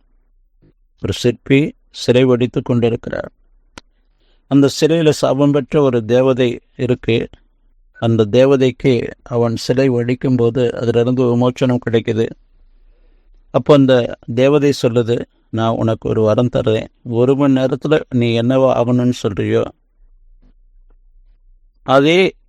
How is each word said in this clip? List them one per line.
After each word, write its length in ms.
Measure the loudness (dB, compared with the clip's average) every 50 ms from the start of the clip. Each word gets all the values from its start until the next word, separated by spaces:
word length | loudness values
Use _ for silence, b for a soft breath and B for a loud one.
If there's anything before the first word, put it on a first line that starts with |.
| _ _ _ _ _ _ _ _ _ _ _ _ _ _ _ _ _ _ _ _
ஒரு 120 | -8 -8 -6
சிற்பி 640 | -2 -2 -2 -2 -2 _ 0 2 2 2 -2 -6 _ _ _
சிலை 340 | _ -6 -2 0 2 4 4
வடித்து 380 | 2 2 0 0 -2 -4 -6
கொண்டிருக்கிறார். 680 | -4 -2 -2 0 0 -2 -2 -4 -8 -10 -10 -10 -10 -12 -18 _ _ _ _ _ _ _ _ -20 -20 _ _ _ _ _ _ _ _ _ _ _ _
அந்த 220 | _ 2 2 2 2 0 -2
சிலையில 280 | 0 0 0 2 2 0
சாபம் 420 | 0 0 -2 -2 0 0 0 0
பெற்ற 300 | 0 -2 -4 -2 0 0
ஒரு 240 | 0 2 0 -2 -2
தேவதை 540 | 0 0 2 2 2 2 0 0 -2 -4 -6 -14 _ _
இருக்கு. 540 | -6 -4 -2 -4 -2 -2 -2 -2 -2 -4 -6 -12 _ _ _ _ _ _ _ _ _ _ _
அந்த 340 | _ -4 -2 0 2 2 0 2
தேவதைக்கு 800 | 4 4 4 4 4 2 2 -2 -2 -2 -2 0 0 0 -4 -8 -12 -18 _
அவன் 320 | -6 -4 -2 -2 -2 -4
சிலை 340 | -4 -4 -2 0 0 0 0
வடிக்கும்போது 840 | 0 -2 -2 -2 -4 -4 -2 -2 0 0 0 0 0 0 -2 -2
அதிலிருந்து 520 | -4 -4 -4 0 0 0 0 0 0 0 0
விமோச்சனம் 560 | 0 2 2 0 0 0 0 0 0 0 -2 -2 -2
கிடைக்குது. 400 | -2 -2 -2 -2 -2 -2 -4 -4 -6 -14 _ _ _ _ _ _ _ _ _ _ _ _ _ _ _ _ _ _ _ _ _ _
அப்போ 260 | -4 -2 2 4 4
அந்த 420 | 6 6 4 4 2 2 -2 -8 -12 -12 -6 -2
தேவதை 380 | 0 2 2 2 2 2 0 0 0
சொல்லுது, 440 | -2 0 0 0 0 0 -2 -4 -4 -10 _ _ _ _
"நான் 260 | -6 -2 -2 -2 -2
உனக்கு 340 | -2 -2 -2 -2 -4 -4 -4
ஒரு 120 | -2 0
வரம் 280 | 0 2 2 0 0 0 -2
தர்றேன். 320 | -2 0 0 -2 -2 -4 -10 _ _ _
ஒரு 320 | -6 -2 0 2 2 2
மணி 240 | 2 2 2 2 2
நேரத்துல 400 | 0 -2 -2 -4 -2 0 0 0 -2 -2
நீ 300 | -2 -2 0 0 0 0
என்னவா 340 | 0 0 2 2 2 2 2
ஆகணும்னு 360 | 0 0 0 0 0 0 0 -2 -2 -4
சொல்றியோ, 380 | -4 -4 -4 -2 -2 -2 -2 -2 -4 -8 _ _ _ _ _ -20 _ _ _ _ _ -20 _ _ _ _ _ _ _ _ -20 _ _ _ _ _ _ _ -20 _ _ _ _ _ -20 -20 _ _ _ _ _ _
அதே 520 | 2 2 2 4 4 2 2 0 0 -4 _ _